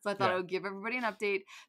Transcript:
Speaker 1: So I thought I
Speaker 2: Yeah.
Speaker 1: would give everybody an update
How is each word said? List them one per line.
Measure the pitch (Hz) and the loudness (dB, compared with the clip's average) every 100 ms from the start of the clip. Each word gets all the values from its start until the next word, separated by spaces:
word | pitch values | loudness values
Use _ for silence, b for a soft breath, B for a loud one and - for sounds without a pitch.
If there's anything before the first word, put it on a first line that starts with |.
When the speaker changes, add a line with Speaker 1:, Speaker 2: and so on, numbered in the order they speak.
Speaker 1:
So | 208 | -4
I | |
thought | 196 190 | 2 4
I | |
Speaker 2:
Yeah. | 185 | 4
Speaker 1:
would | 180 | 0
give | 185 190 | -2 -2
everybody | 196 220 254 | -4 -4 0
an | |
update | 226 202 208 190 - B | -2 0 0 0 -2 B